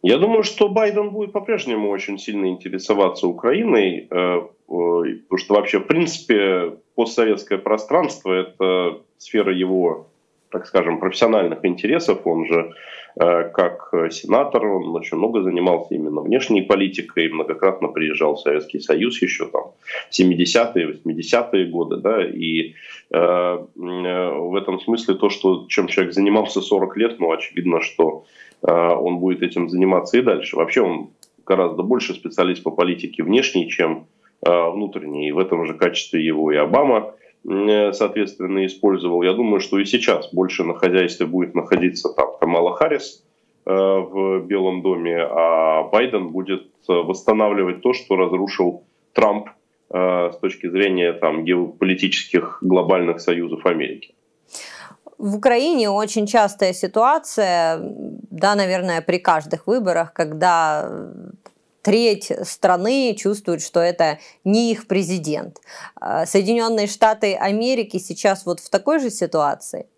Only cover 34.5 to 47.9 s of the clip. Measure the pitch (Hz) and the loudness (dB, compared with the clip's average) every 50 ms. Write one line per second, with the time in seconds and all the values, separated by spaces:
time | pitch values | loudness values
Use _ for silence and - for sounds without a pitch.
34.5 | 87 87 85 85 85 101 104 98 - - 80 76 73 73 73 76 73 80 95 95 | 4 4 2 0 -2 -4 -6 -6 -6 -10 -10 -8 -8 -6 -4 -4 0 0 0 0
35.5 | 85 82 82 78 80 78 90 87 85 - - - - 82 78 80 78 76 78 78 | 0 -2 -2 -4 -2 0 0 0 0 -2 -8 -2 -2 0 0 0 0 0 0 2
36.5 | 76 76 76 73 90 127 147 143 123 110 110 - - _ _ _ _ _ _ - | 2 2 2 4 4 4 4 4 4 2 2 -2 -14 _ _ _ _ _ _ -4
37.5 | 95 98 101 104 107 104 104 104 95 101 110 101 - 107 104 95 - _ 92 92 | -2 0 2 4 4 4 4 2 2 0 -2 -2 0 -2 -4 -4 -4 _ -6 -2
38.5 | 95 95 95 92 95 - - 104 95 92 85 87 87 87 87 90 95 107 120 110 | 0 0 0 -2 -4 2 2 2 2 4 0 0 0 2 2 2 2 2 2 2
39.5 | 104 95 95 - - 98 101 101 - 120 - - 101 - - - - 90 92 90 | 2 0 0 0 0 0 0 0 0 0 2 2 0 0 0 -4 0 0 0 0
40.5 | - - 90 82 85 - - 92 90 92 92 87 - - - 82 85 92 90 90 | 0 -4 -4 -4 -2 0 0 2 4 4 2 2 0 -4 -4 -2 0 -2 -2 0
41.5 | - 87 82 - - 87 87 90 87 - - - - - 69 - - - - 82 | -2 -4 0 2 2 2 2 0 0 0 -6 -6 -4 -4 -6 -6 -2 -2 0 2
42.5 | 85 85 85 87 90 - 151 160 151 139 - - - _ _ _ _ _ _ _ | 2 2 2 2 2 2 0 0 0 -2 -4 -8 -18 _ _ _ _ _ _ _
43.5 | _ _ _ - 95 95 95 95 95 95 92 92 92 98 95 95 95 95 90 90 | _ _ _ -2 0 2 2 2 2 0 0 -2 -4 -2 0 0 0 -2 -2 -2
44.5 | 101 98 92 92 90 92 85 95 92 87 85 85 85 85 82 - - 78 82 82 | -2 0 0 0 -2 -2 0 0 0 0 0 -2 0 0 -2 0 0 2 2 4
45.5 | 82 80 80 80 80 80 80 - - 107 123 127 120 104 92 85 80 92 95 92 | 4 4 4 4 2 2 0 2 2 2 2 2 -2 -4 -4 -4 -6 -8 -6 -4
46.5 | 98 90 - _ _ _ _ - 92 87 85 80 95 92 - - 110 107 107 104 | -6 -6 -6 _ _ _ _ 0 0 0 0 -2 -4 -4 0 0 2 4 2 2
47.5 | 101 98 95 90 87 - - 123 | 2 0 0 -2 -2 -2 0 0